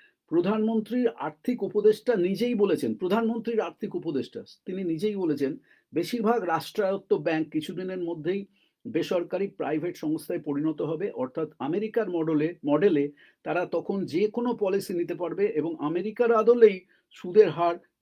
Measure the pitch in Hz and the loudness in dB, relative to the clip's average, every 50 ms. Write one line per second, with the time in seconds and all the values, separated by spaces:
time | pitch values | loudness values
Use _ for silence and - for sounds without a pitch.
0 | _ _ _ _ _ _ 156 170 175 190 220 220 214 220 226 220 214 - 226 254 | _ _ _ _ _ _ 0 0 2 2 0 0 0 0 0 0 -2 -2 -2 0
1 | 247 - - - 139 156 - _ - 262 247 247 196 185 - 208 202 214 214 - | 0 0 -2 -2 -6 -6 -6 _ -4 -4 -2 -2 -4 -2 -2 4 4 4 4 4
2 | - 247 233 196 175 185 196 - 240 247 240 202 208 190 160 - - 113 110 - | 0 0 2 2 2 0 0 0 0 0 2 2 4 2 2 2 0 -2 -2 -2
3 | 185 175 196 226 226 220 233 233 - 226 233 214 180 170 160 _ 220 196 - 175 | -2 0 0 0 0 0 -2 -2 -4 -2 -2 -2 -2 -4 -6 _ -10 -8 -8 -6
4 | - 165 147 127 113 - - 101 - - - _ _ 202 180 190 190 170 160 156 | -6 -4 -4 -4 -4 -6 -10 -14 -14 -14 -20 _ _ -10 -8 -6 -4 -4 -2 -2
5 | 202 214 208 196 185 160 147 135 139 135 - - - _ _ _ _ _ - 151 | -2 -2 -2 -2 -2 -2 0 0 -2 -4 -4 -6 -12 _ _ _ _ _ -4 -4
6 | 170 - 240 240 208 214 240 233 180 175 160 156 - - - - 202 190 196 196 | -2 -2 -2 0 2 2 2 2 0 0 -2 -2 -2 -4 -4 -2 0 0 -2 -4
7 | - _ 208 165 147 170 160 160 160 156 - 156 151 - 175 170 185 185 190 185 | 0 _ 0 2 2 0 0 0 -2 -2 -4 -6 -6 -4 -8 -8 -8 -8 -6 -6
8 | 175 170 170 156 143 175 190 202 196 - _ _ _ _ _ _ _ - 110 165 | -6 -6 -6 -4 -4 -4 -4 -4 -6 -10 _ _ _ _ _ _ _ -6 -4 -4
9 | 151 - 190 175 175 - - 180 196 202 - - 147 135 160 156 156 175 - - | -2 0 -2 -2 -2 -2 -4 -4 -4 -4 -4 -6 -4 -2 -2 -2 -2 -4 -6 -6
10 | - 151 156 151 - - 180 170 - 151 143 143 156 160 151 - - 143 165 156 | -4 -4 -4 -4 -4 -4 -6 -4 -4 -4 -4 -2 -2 -2 -2 -2 -4 -4 -2 -4
11 | 202 202 - 123 127 127 - 160 160 151 - _ 123 143 165 202 220 214 - 233 | -4 -6 -4 -6 -6 -6 -4 -6 -6 -6 -6 _ -6 -4 -2 -2 -2 0 0 0
12 | 214 185 175 165 156 156 160 147 151 165 175 - - 147 143 151 190 202 160 143 | 0 0 -2 -2 0 0 2 2 0 0 -2 -4 0 0 2 4 4 4 4 4
13 | 143 143 - - - - _ _ _ 160 156 175 180 - - 165 165 - 196 196 | 2 0 -4 -10 -20 -20 _ _ _ -4 -2 -2 -2 -2 -4 -4 -2 -2 -4 -4
14 | 180 127 135 180 208 214 - 240 240 247 233 226 208 185 196 196 196 - 185 170 | -4 -2 0 0 0 0 0 -2 -2 -2 -2 0 0 0 0 0 -2 -2 -4 -4
15 | 170 156 170 151 175 165 170 185 202 190 - 151 147 165 165 - 143 151 165 180 | -2 -4 -4 -4 -4 -6 -2 0 0 0 0 -2 -2 -2 -4 -4 -4 -2 -2 -2
16 | 190 220 214 - 240 226 233 220 214 226 247 240 226 214 190 185 - _ _ _ | -4 -4 0 2 2 4 4 6 6 6 8 8 8 8 6 2 -6 _ _ _
17 | _ _ - - - 180 175 214 208 170 151 165 175 170 170 175 - _ _ _ | _ _ -20 -12 -12 4 6 8 8 8 6 2 0 0 0 -2 -8 _ _ _